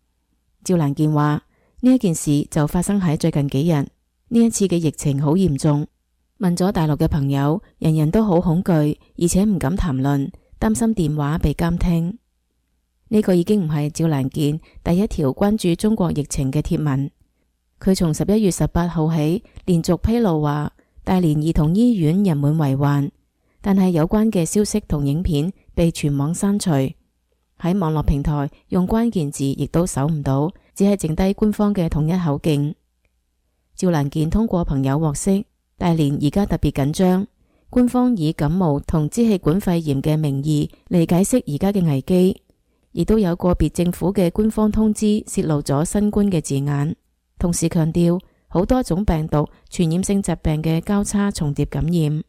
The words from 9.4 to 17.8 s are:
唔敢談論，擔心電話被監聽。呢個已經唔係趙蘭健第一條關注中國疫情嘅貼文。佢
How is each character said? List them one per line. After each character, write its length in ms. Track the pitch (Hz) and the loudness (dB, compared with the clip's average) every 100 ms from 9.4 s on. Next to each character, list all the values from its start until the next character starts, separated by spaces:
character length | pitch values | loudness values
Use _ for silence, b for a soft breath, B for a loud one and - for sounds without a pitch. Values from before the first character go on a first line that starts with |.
唔 160 | 214 175 | 2 0
敢 160 | 135 190 | -2 -2
談 220 | 175 131 | -2 0
論， 340 | 139 143 139 b b - | 0 0 -2 b b -4
擔 160 | 220 220 | -2 0
心 180 | 226 214 | 0 0
電 220 | 156 151 | -2 -2
話 200 | 143 165 | -2 0
被 140 | 160 | -2
監 240 | 135 170 170 | 0 -2 0
聽。 400 | 180 170 170 226 _ _ _ _ _ _ _ _ _ | 0 0 -2 -8 _ _ _ _ _ _ _ _ _
呢 120 | 214 | 0
個 140 | 214 180 | 4 2
已 80 | |
經 220 | 175 214 156 | 2 0 0
唔 20 | |
係 220 | 151 147 | -2 -2
趙 160 | - 160 | -2 0
蘭 220 | 143 131 | 0 -2
健 320 | - 147 156 b b | -2 -2 -2 b b
第 140 | 170 175 | -2 0
一 100 | 214 | 0
條 260 | - 135 | -2 -2
關 240 | - 202 214 | 0 0 2
注 180 | 180 170 | 0 0
中 180 | 214 | 0
國 160 | 214 165 | 0 0
疫 100 | 156 | -2
情 260 | 139 - 135 | -4 -4 -2
嘅 120 | 147 | -2
貼 200 | - 160 | -2 -2
文。 300 | 151 135 143 - _ _ _ _ _ | 0 -2 -4 -10 _ _ _ _ _
佢 160 | _ | _